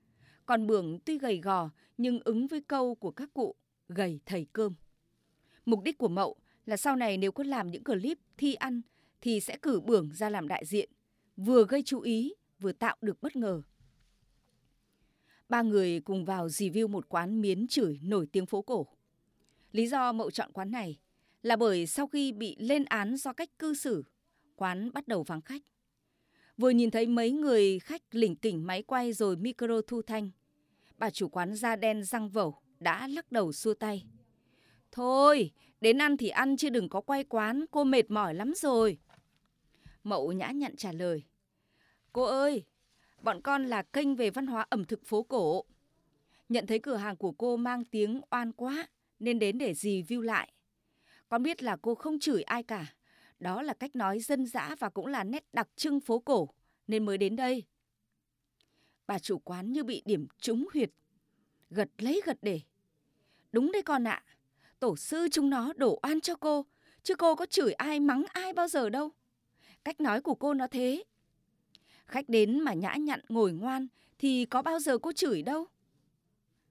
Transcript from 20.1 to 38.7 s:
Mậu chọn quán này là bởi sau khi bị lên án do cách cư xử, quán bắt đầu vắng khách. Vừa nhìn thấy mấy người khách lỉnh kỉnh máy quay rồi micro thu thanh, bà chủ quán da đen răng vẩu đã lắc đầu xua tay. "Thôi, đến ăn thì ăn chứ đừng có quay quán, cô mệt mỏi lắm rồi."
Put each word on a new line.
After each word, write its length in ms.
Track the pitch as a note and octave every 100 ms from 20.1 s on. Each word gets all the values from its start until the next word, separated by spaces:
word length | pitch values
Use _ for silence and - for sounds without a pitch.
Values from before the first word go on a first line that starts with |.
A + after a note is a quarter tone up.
Mậu 180 | A3+ G#3
chọn 220 | F#3+ A3
quán 180 | - F#3+
này 280 | A#3+ F#3 D3 _ _ _ _
là 140 | A3+ A3+
bởi 300 | A3+ F3+ E3+
sau 200 | - C#4
khi 260 | D4 C4+
bị 240 | G#3 A3 -
lên 260 | A3+ D4
án 320 | C#4 A3 G3+ C4+
do 160 | C#4
cách 260 | B3+ E4 -
cư 160 | D#4
xử, 300 | D4 C#4+ F#3 C3 _ _ _ _ -
quán 360 | F#3+ F3+ A3+
bắt 160 | C4+ C#4+
đầu 140 | G#3
vắng 180 | D3+ D#3+
khách. 220 | - C#4 _ _ _ _ _ _ _ _ _ -
Vừa 140 | B3+
nhìn 200 | A#3+ A#3
thấy 160 | A3 A#3
mấy 260 | A#3 A#3
người 460 | C#4+ D4 A#3 G3 F#3+
khách 240 | - D#4+ _
lỉnh 260 | A3+ A3 -
kỉnh 300 | A3 E3+ E3+
máy 160 | F#3
quay 300 | G#3+ C4 A#3+
rồi 240 | G#3+ G#3 F3
micro 440 | A3 A#3+ A#3 A3+ G#3+
thu 160 | A#3+
thanh, 280 | A3 A3 G3+ - _ _ _ _ _ -
bà 120 | A3
chủ 180 | - F3+
quán 260 | F#3 F3
da 220 | G#3+ A#3 A3
đen 280 | A3+ G#3+
răng 240 | G3 A#3+ G#3+
vẩu 340 | G#3 F3 - _ -
đã 280 | E3+ E3+ C4+
lắc 240 | D4 -
đầu 200 | A#3+ F3+
xua 220 | D3 A3
tay. 320 | G#3 G#3+ G3+ - - _ _ _ _ _ _ _
"Thôi, 580 | - B3 C4 C#4+ D4 E3+ _ _ -
đến 180 | A3 B3+
ăn 180 | D4 C#4+
thì 120 | A3
ăn 280 | - - C4+
chứ 120 | D4
đừng 200 | A#3+ F3+
có 120 | F#3+
quay 240 | - C#4
quán, 400 | C#4 A3+ G#3+ C4 D#4+
cô 140 | D4+
mệt 260 | C#4 C4 -
mỏi 240 | G#3+ G3
lắm 180 | D#3+ A3+ F4+
rồi." 420 | D4